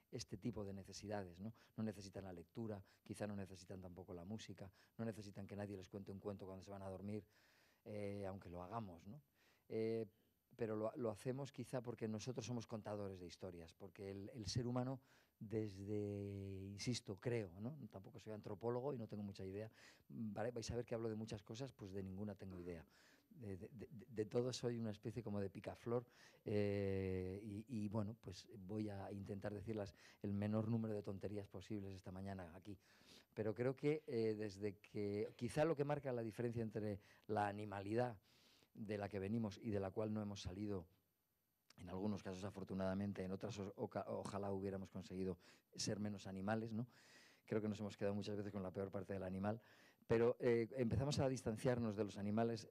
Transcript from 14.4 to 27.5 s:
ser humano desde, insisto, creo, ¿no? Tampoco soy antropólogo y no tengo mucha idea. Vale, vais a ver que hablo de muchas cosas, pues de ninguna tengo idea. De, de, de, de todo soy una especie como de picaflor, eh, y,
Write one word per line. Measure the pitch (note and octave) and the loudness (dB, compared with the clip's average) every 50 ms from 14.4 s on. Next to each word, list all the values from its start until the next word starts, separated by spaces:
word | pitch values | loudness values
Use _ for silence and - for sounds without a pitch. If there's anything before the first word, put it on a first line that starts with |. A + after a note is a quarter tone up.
| G#2 G2 | -4 -2
ser | - C3 A#2+ B2 | 0 0 2 2
humano | B2 B2+ B2 B2+ C3+ B2 - - - - - _ _ - | 2 2 2 2 -2 -6 -8 -16 -20 -20 -20 _ _ -12
desde, | A2+ G#2 A2+ A2 A2 G#2 F#2+ F#2+ G2 G2+ G#2+ G#2 G#2 G2+ G2+ G2+ G2+ G2+ G2 G2 G2 G2 G2 F#2+ F#2+ G2 | -8 0 0 2 2 0 -2 -6 -4 -2 0 0 0 0 0 -2 -2 -2 -4 -4 -4 -4 -6 -6 -6 -6
insisto, | G2+ G2+ - B2+ A#2+ - - - G2+ - | -6 -4 0 0 0 0 0 -4 -6 -2
creo, | - B2 A#2 A#2 G#2+ E2+ E2 F#2+ | 0 0 0 0 0 -2 -6 -6
¿no? | G#2+ B2 D#3+ C#3+ A#2+ G#2 | -6 -6 -4 -6 -10 -10
Tampoco | - G2 F#2+ - - A2+ | -10 -10 -12 -12 -14 -12
soy | - G#2+ G#2+ | -8 -6 -6
antropólogo | G#2+ A2+ G#2 G#2 F2 A2+ A#2 A#2+ B2 B2 D3 C#3+ | -6 -4 -6 -6 -2 0 0 0 2 0 0 -2
y | A#2+ | -2
no | A2 G#2 | -4 -4
tengo | - G#2 G#2 | -4 -4 -4
mucha | G2+ G2 - F#2+ | -4 -4 -6 -6
idea. | F#2+ F#2+ G2+ A2 A2+ - - - - - - - - | -4 -4 -4 -6 -6 -10 -16 -20 -20 -20 -20 -18 -12
Vale, | C#2+ B2 A2+ G#2+ G2+ A2 G#2+ B2 | -6 -4 -2 -2 0 0 0 0
vais | B2 A#2 A2 - | 0 -2 -4 -2
a | A#2+ | 0
ver | A#2+ A#2+ | -2 0
que | - A#2+ | 0 0
hablo | A2+ A2+ A2+ | 0 2 0
de | A2 | 0
muchas | G#2+ A2 A2 A#2 G#2 | 0 -2 -4 -4 -6
cosas, | - - A2+ A2+ C3+ C3 - | -6 -8 -6 -6 -6 -6 -6
pues | - A2 F#2+ | -8 -8 -6
de | F#2+ G2+ F#2+ | -4 -4 -4
ninguna | F#2+ F#2 F#2+ G#2+ G#2 G2 | -4 -4 -4 -4 -4 -4
tengo | - G2+ F#2+ F#2 F2+ | -6 -8 -8 -8 -6
idea. | E2+ F2 E2+ E2 - - - - - - - - _ _ | -6 -6 -6 -6 -8 -14 -18 -20 -20 -20 -20 -20 _ _
De, | G#3+ D#3+ A#2 G2 G2 F2+ | -16 -10 -6 -6 -6 -6
de, | G#2 - | -6 -10
de, | - G#2+ B2 - | -10 -10 -12 -10
de | D3 G#2+ - - A#2+ G#2 G#2+ | -10 -12 -12 -10 -2 -2 -2
todo | G2 - B2 B2 B2+ A#2+ | 2 4 2 2 2 0
soy | - - A#2+ A#2+ A#2 | 0 0 0 2 2
una | A2+ A2 | 0 0
especie | G2+ - - A#2+ G2+ B2 G#2 | -2 -2 -4 -4 -4 -2 -2
como | A2 G2+ G2+ | 0 0 0
de | G2 F#2 | 0 -2
picaflor, | - G#2+ - G2 F#2 - - A#2+ A#2 B2 A#2+ - - - - - - - - | -4 -4 -6 -6 -6 -4 0 2 2 2 2 0 -16 -20 -20 -20 -20 -8 -2
eh, | - G#2+ G#2 G#2 G2+ G2+ G2+ G2 G2 G2 F#2+ F#2+ F#2+ F#2 F#2 F#2 F#2 F#2 G2+ G#2+ | 2 4 6 6 6 6 4 4 4 4 4 4 4 2 2 2 0 -2 -2 -4
y, | A2+ | -4